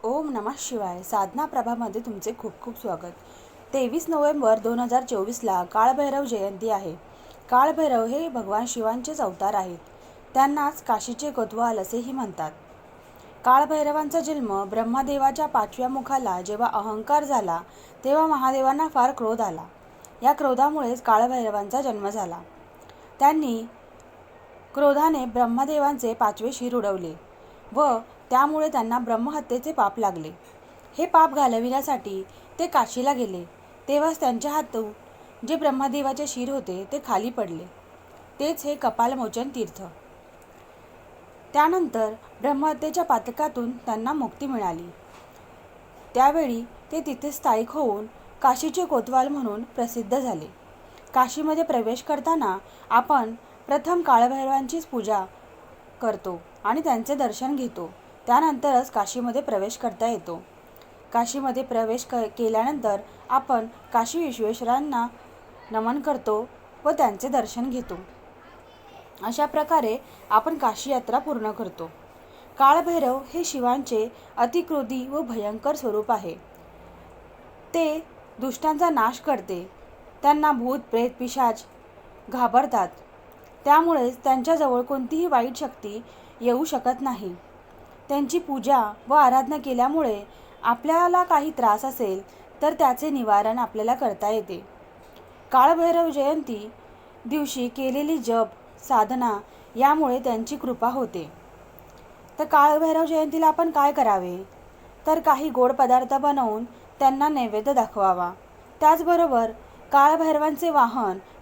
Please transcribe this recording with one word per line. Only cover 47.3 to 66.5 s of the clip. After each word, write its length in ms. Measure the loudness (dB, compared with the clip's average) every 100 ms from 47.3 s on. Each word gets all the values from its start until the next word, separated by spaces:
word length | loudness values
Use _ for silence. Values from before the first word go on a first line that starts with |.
स्थायिक 380 | -4 0 0 0
होऊन 360 | -2 -2 -2 -8 -16 -20 0
काशीचे 440 | 0 2 -2 -2 -2
कोतवाल 420 | -2 0 0 0
म्हणून 360 | -2 -4 -6
प्रसिद्ध 560 | -10 -6 -6 -6 -4 -2
झाले. 280 | -2 -6 -10 -18 -20 -20 -20 -20 -2
काशीमध्ये 500 | 0 2 0 -2 -2
प्रवेश 380 | 0 0 -2 -4
करताना 560 | -4 -4 0 0 0 -4 -8 -20 0
आपण 440 | 2 4 0 0 -8 -18 -20 -2
प्रथम 340 | -2 0 0
काळभैरवांचीच 840 | 4 6 6 2 0 -2 -2 -8 -6
पूजा 400 | -6 -2 -2 -2 -14 -20 -20 -20 -20 -20 -6
करतो 400 | -4 -4 -8 -10 -14 -8
आणि 180 | -2 -2
त्यांचे 320 | 0 -2 0 -2
दर्शन 400 | -2 -2 -4 -4
घेतो. 340 | -6 -8 -14 -14 -20 -14 2
त्यानंतरच 640 | 4 4 2 2 2 2
काशीमध्ये 500 | -2 -2 -4 -2 -4
प्रवेश 360 | -2 -2 -2 -4
करता 300 | -8 -2 -2
येतो. 340 | -2 -6 -12 -12 -20 -20 -20 -20 -20 -4
काशीमध्ये 500 | -2 -2 -2 -4 -4
प्रवेश 420 | -4 -2 -2 -4 -4
क-, 100 | -4
केल्यानंतर 840 | -4 -2 0 0 0 0 -2 -2 -6 -20 -2
आपण 380 | -2 2 -2 -2 -12 -2
काशी 320 | -2 0 -2 -4
विश्वेश्वरांना 840 | -2 -4 -2 -2 -2 0 -4 -4 -8 -20 -20 -20 -20 -6
नमन 280 | -4 -2 -2
करतो 500 | -2 -2 -2 -4 -4